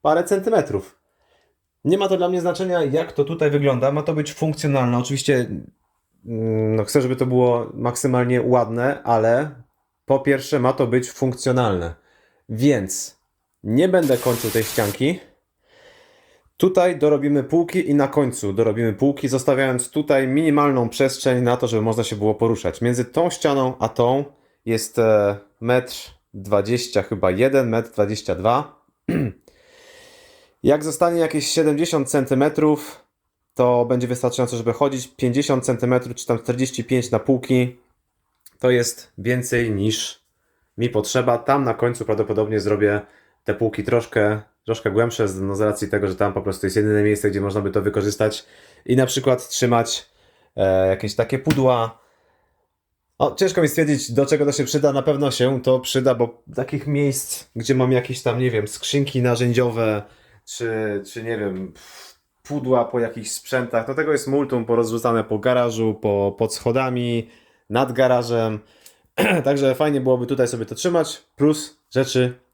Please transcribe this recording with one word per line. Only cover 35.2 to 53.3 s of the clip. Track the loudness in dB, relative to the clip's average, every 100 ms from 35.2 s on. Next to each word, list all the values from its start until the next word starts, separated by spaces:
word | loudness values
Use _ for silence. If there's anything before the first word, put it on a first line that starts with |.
| 0 0 0 0
centymetrów | 0 -2 0 0 -2
czy | -10
tam | -4 -2
czterdzieści | -2 -4 -2 -4
pięć | -2 -2 0
na | -2
półki | 2 0 2 0 0 -6 _ _ _ _ _ _ -20 _
to | 2
jest | 2 0 -6 -18 -8
więcej | -4 -2 -2 -2 0
niż | 0 -2 -2 -8 -12 _ _ _ _ _ -6
mi | -2
potrzeba. | -2 -2 0 0 0
Tam | 0 0
na | 0
końcu | -2 -2 -2
prawdopodobnie | -4 -2 -2 -2 0 -2
zrobię | 0 2 2 0 -4 _ _ _
te | -6
półki | -2 -2 -2
troszkę, | 0 -2 0 0 2 0 -6 _
troszkę | -8 -4 0
głębsze, | 0 0 0 -4
z, | -2
no, | -4
z | 0
racji | -2 -2 -2
tego, | -2 -2
że |
tam | -2 -2
po | -2
prostu | -6 -4
jest | -2
jedyne | 0 2 4
miejsce, | 2 2 0
gdzie | 0
można | -2 -2
by | 0
to | 0
wykorzystać | 0 0 -2 0 -2 -2 -14 -20 -20 _
i | 0
na | 2
przykład | 2 0 0 0 -2
trzymać, | -2 2 2 0 -6 -10 _ _ _ _
e, | -2 2 4 2
jakieś | 0 -2
takie | -2 -2 -2
pudła. | 0 4 4 2 -2 -6 _ _ _ _ _ _ _ _ _ _ _ _
O, | -4